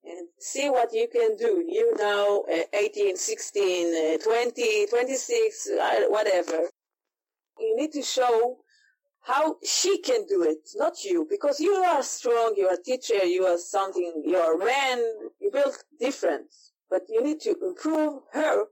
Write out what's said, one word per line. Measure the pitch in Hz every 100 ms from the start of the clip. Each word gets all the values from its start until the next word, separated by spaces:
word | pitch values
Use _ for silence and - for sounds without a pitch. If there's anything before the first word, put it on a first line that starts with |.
| 160
And | 175 170 _
see | - 269 285
what | 254 233
you | 220 480
can | 240 440 415
do. | 466 370 339
You | 403 466 -
now, | 208 202 202 202 -
uh, | 165 -
eighteen, | 208 208 208 202 185
sixteen, | - 220 - 208 190 180 170
uh, | 165 156 156
twenty, | 220 226 240 240 226 214 208
twenty-six, | 240 254 262 - 233 220 - 202
uh, | - 156 - 208
whatever. | 208 214 185 170 160 170 _ _ _ _ _ _ _ _ -
You | 226 226
need | 311
to | 294
show | 247 254 247 226 240 254 _ _ _ _ _ _
how | - 262 311 - -
she | - 359 392
can | - 480 -
do | 190
it, | 165 156 - -
not | 311 -
you, | 392 349 311
because | 403 285 285
you | 339
are | 381 359 302
strong, | 254 - 247 233 226 202
you | 185
are | 175
a |
teacher, | - 254 - 202 180
you | 180
are | 185 175
something, | - 202 190 190 175 160 147
you | 185
are | 165 160
a | 208
man, | 269 269 247 233 220 - _
you | 202
build | 262 285 - - _
different. | 254 - 175 143 - - _ _ _
But | 185 -
you | 220
need | 285 311
to | 440 349
improve | 370 359 311 311 302 269 _
her | 294 311 202 220